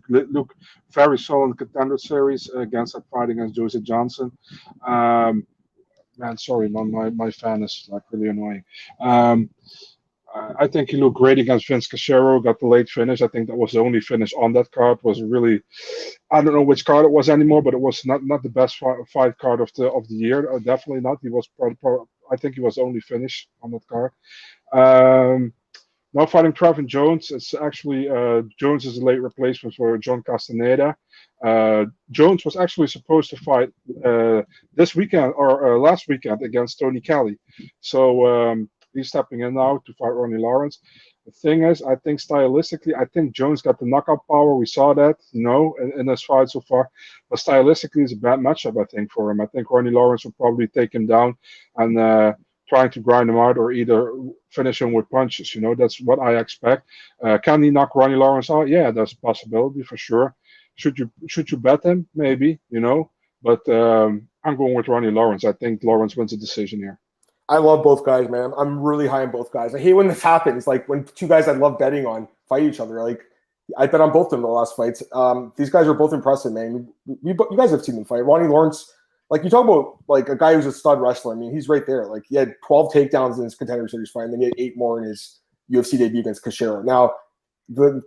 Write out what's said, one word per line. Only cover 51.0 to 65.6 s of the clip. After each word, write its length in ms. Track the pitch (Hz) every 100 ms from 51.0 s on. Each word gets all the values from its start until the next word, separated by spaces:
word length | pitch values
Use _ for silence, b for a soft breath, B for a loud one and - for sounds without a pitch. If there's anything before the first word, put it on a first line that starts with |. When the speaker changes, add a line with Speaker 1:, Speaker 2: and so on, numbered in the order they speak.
| 110
Speaker 1:
down 320 | 113 123 123 b b b -
and, 200 | 113 113
uh, 360 | 113 110 107 104 _ _ _
trying 220 | 135 127
to 100 | 127
grind 280 | 113 120 117
him 80 | 117
out 220 | 120 123
or 140 | 117
either 400 | 127 120 113 120 131 127 - _
finish 300 | - 131 -
him 120 | 120
with 180 | 117 110
punches. 440 | 131 127 - 90
You 60 | 110
know, 140 | 110
that's 260 | 120 117 -
what 180 | 127 135
I 180 | 123 117
expect. 500 | 113 - 120 131 b b b b
Uh, 140 | 117 107
can 240 | - 151
he 80 | 147
knock 240 | 143 135
Ronnie 200 | 135 135
Lawrence 360 | 135 135 135 127
out? 180 | 156 143
Yeah, 220 | 170 135
there's 220 | 113 110
a 60 | -
possibility 640 | 117 110 113 113 135 139
for 140 | 127 113
sure. 380 | - 117 131 - b b b _
Should 220 | 151 135
you, 120 | 120 - 156
should 220 | - 156
you 80 | 135
bet 260 | 127 147
him? 220 | 175 180 170
Maybe, 460 | 151 139 131 147 156 _
you 100 | 117
know. 300 | 120 147 160 _ _ _
But, 240 | 117 117 -
um, 600 | 113 117 113 107 104 110 _
I'm 120 | 156 135
going 180 | 131
with 140 | 123 117
Ronnie 220 | 120 113
Lawrence. 340 | 110 113 98
I 80 | 107
think 300 | 98